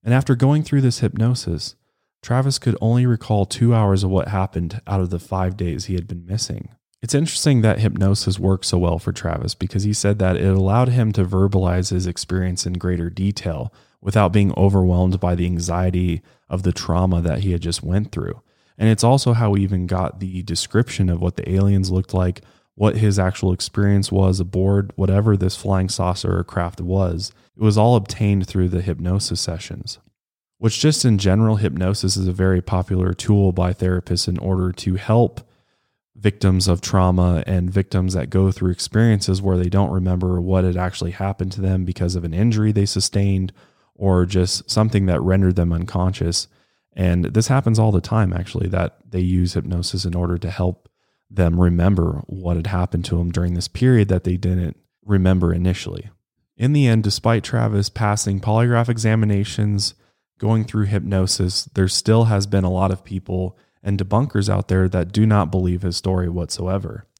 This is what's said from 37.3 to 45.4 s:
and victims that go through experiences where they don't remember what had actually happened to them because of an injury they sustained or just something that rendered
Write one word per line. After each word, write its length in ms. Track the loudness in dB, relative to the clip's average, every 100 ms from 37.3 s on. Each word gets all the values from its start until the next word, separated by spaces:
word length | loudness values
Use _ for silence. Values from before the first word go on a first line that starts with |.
| 0 0
and 200 | -2 0
victims 460 | -2 -2 -2 -2
that 160 | -4 -2
go 220 | 0 0
through 180 | 0 -2
experiences 720 | -4 -4 2 2 2 0 -2
where 140 | 0 0
they 120 | 0
don't 220 | 0 0
remember 500 | 0 0 0 0 -2
what 220 | 0 2
had 140 | 2 0
actually 340 | -4 -4 -8
happened 400 | -6 -6 -4 -6
to 100 | -4
them 240 | -2 0
because 300 | -2 -2 -2
of 80 | -2
an 100 | -4
injury 380 | 0 0 2 2
they 160 | 2 0
sustained 640 | -2 -2 0 0 0 -2 -8 _ _ _
or 300 | _ 2 4
just 460 | 4 2 0 -2 -4
something 360 | 0 2 2 2
that 140 | 0
rendered 360 | 2 4